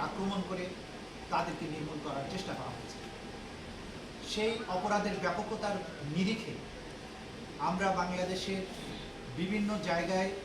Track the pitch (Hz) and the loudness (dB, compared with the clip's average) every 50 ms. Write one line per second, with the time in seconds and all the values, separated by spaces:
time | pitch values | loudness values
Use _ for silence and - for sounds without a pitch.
0 | - - - 196 196 196 190 185 180 - 190 180 180 185 - - - - - - | 0 0 0 2 2 2 2 2 2 0 0 0 -2 -2 -4 -6 -8 -8 -10 -10
1 | - - - - - - - 170 170 170 151 - 165 151 151 151 151 147 151 151 | -10 -10 -10 -8 -2 0 2 2 2 2 0 -2 -2 -2 -2 -2 -2 -2 -4 -4
2 | 147 156 139 139 139 - 196 185 - 175 139 - 131 120 - - - - - - | -4 -2 -2 -2 -2 -2 -2 -2 -2 -2 -2 -2 -4 -4 -4 -6 -6 -8 -8 -8
3 | - - - - - - - - - - - - - - - - - - - - | -8 -8 -8 -8 -8 -8 -8 -8 -8 -8 -10 -8 -8 -8 -8 -8 -8 -8 -8 -8
4 | - - - - - - - 208 214 226 226 - - - 185 185 202 208 208 202 | -8 -8 -8 -8 -6 -2 0 2 4 4 2 2 0 0 2 2 4 6 6 6
5 | 185 202 185 - 185 175 180 208 208 - 220 - 214 202 202 185 165 - - - | 6 4 2 2 2 2 2 2 0 0 0 0 2 2 0 0 -2 -4 -6 -4
6 | 135 143 156 180 190 202 226 226 - - - - - - - - - - - - | -4 2 4 4 6 6 4 2 0 -4 -4 -6 -6 -8 -8 -8 -8 -10 -10 -10
7 | - - - - - - - - - - - - - 175 180 185 196 190 190 180 | -10 -10 -10 -10 -10 -10 -10 -8 -8 -8 -4 0 2 2 4 4 4 4 4 4
8 | 180 180 180 185 180 185 185 185 - 202 190 190 190 - - - - - - - | 2 2 2 2 2 2 0 0 0 0 0 0 -2 -4 -6 -8 -8 -8 -8 -8
9 | - - - - - - 120 147 180 185 214 208 208 202 214 190 156 175 170 170 | -8 -8 -8 -8 -8 -6 -2 0 0 2 2 2 4 2 2 2 2 4 4 4
10 | 170 170 185 190 190 196 196 - | 4 4 4 4 4 4 0 -2